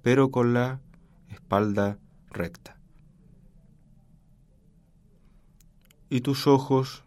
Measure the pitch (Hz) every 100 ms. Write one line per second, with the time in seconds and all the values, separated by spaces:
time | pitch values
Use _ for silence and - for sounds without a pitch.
0 | 120 131 135 127 120 120 127 131 - -
1 | - - - - - 98 104 101 101 101
2 | - - - 104 92 - - - - -
3 | - _ - - - - _ _ _ -
4 | _ _ _ _ _ _ _ _ _ _
5 | _ _ _ - _ _ - _ _ _
6 | - 131 131 139 147 139 135 135 131 -